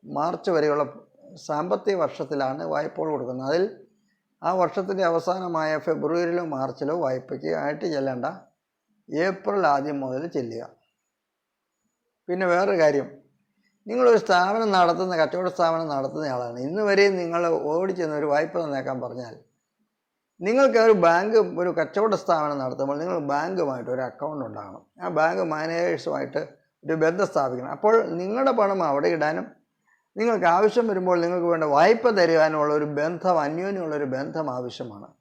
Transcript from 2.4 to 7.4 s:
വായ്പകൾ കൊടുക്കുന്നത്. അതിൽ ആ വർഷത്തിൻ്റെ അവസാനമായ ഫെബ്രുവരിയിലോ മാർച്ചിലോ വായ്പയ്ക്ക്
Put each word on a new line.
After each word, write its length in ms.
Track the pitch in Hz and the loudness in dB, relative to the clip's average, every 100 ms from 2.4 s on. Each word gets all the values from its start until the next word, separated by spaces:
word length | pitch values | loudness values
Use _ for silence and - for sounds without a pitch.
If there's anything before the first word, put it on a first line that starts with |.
| 131 139 170 | -2 -4 -4
വായ്പകൾ 360 | 147 151 - 160 | -4 -4 -4 -4
കൊടുക്കുന്നത്. 340 | 147 123 127 131 | -4 -6 -8 -2
അതിൽ 120 | 165 202 202 - _ _ _ _ _ 160 | 0 -2 -6 -20 _ _ _ _ _ -4
ആ 20 | 185 | 0
വർഷത്തിൻ്റെ 400 | 170 - 185 190 180 | 0 0 -4 0 0
അവസാനമായ 600 | 165 165 185 180 165 156 156 151 | 0 0 -4 -2 -2 -2 -2 -2
ഫെബ്രുവരിയിലോ 580 | 156 147 170 170 175 170 139 | -2 0 0 0 -2 -4 -4
മാർച്ചിലോ 400 | 131 127 139 170 147 | -6 -4 -4 -2 -2
വായ്പയ്ക്ക് 460 | 131 127 143 | -4 -6 -8